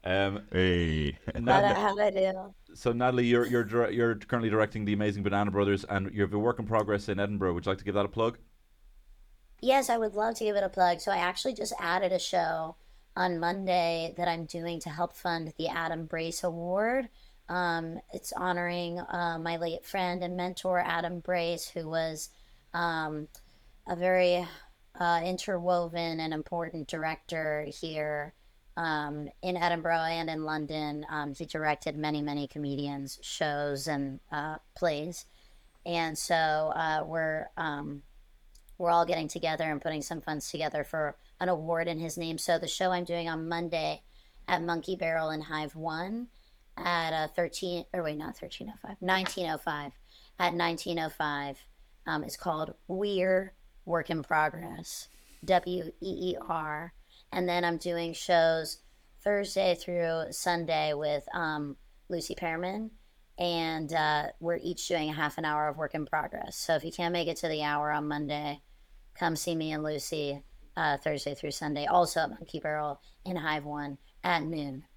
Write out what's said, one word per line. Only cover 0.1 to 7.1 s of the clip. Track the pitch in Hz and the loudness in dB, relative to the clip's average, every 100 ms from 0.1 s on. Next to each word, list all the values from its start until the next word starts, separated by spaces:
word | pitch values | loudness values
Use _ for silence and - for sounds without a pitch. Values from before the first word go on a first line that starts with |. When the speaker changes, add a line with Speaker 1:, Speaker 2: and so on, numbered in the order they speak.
| 95 98 101 104 | 2 2 0 -2
Speaker 2:
Hey. | 92 92 87 85 78 73 - - | 4 4 6 4 2 0 -2 -6
Speaker 1:
Nat-, | - 117 | -2 6
Speaker 3:
How'd | 190 | 6
I, | 202 202 | 6 4
how'd | 208 196 | 2 2
I | 208 | 2
do? | 190 190 190 190 - - | 4 0 0 -8 -16 -20
Speaker 1:
so | - 123 | -2 0
Natalie, | 117 123 127 120 | 2 4 4 6
you're, | 120 120 | 6 6
you're | 120 | 4
dir-, | 107 117 113 | 4 4 4
you're | 107 117 | 4 2
currently | 107 - 123 113 | 2 0 0 4
directing | 110 107 110 | 4 4 2
The | 104 | 0
Amazing | 104 107 101 | 4 2 2
Banana | 101 101 104 | 2 2 2
Brothers, | 98 101 98 - | 4 4 4 2
and | 98 98 | -2 0
you | 104 | 0
have | 98 | 2
a | 104 | 4
work | 110 123 | 2 2
in | 107 | 2
progress | 110 104 101 | 2 4 2
in | 104 | 2